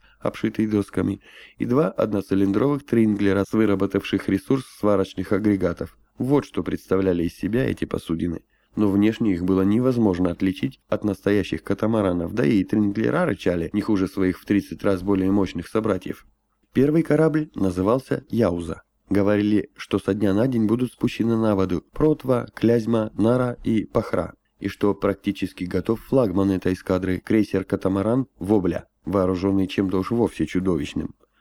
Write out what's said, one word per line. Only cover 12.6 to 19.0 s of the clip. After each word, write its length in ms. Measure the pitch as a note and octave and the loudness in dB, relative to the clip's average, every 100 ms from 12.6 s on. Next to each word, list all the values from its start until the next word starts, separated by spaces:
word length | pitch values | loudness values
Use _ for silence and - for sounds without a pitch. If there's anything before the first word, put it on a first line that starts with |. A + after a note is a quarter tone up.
тринглера 640 | F#2 A2 G#2 G#2 A#2 D3 | 2 2 0 0 0 0
рычали 460 | F3 G2 G2 F2 E2 | -2 -2 -2 -2 -2
не 80 | G#2 | -4
хуже 260 | G2 G2+ F#2 | 0 0 0
своих 320 | - F#2 F2+ | 0 0 0
в 60 | |
тридцать 400 | - G2+ - - | 0 0 0 -4
раз 180 | G#2 F#2+ | -2 0
более 300 | F#2 G2 F#2+ | 0 0 2
мощных 340 | G2+ F#2 - E2 | 2 0 -4 -4
собратьев. 580 | A2 A2 F#2 - - - _ _ _ _ | -2 0 -2 -4 -12 -14 _ _ _ _
Первый 300 | - C#3+ D#3 | 0 2 2
корабль 480 | D#3+ D3+ D#3+ D3+ D#3 - | 2 2 2 0 -4 -2
назывался 680 | F#2+ F2+ F#2+ B2+ - C3 - | -2 0 0 0 -2 -6 -4
«Яуза». 540 | A2 G#2 F2 E2 E2 _ _ | 0 0 0 -6 -10 _ _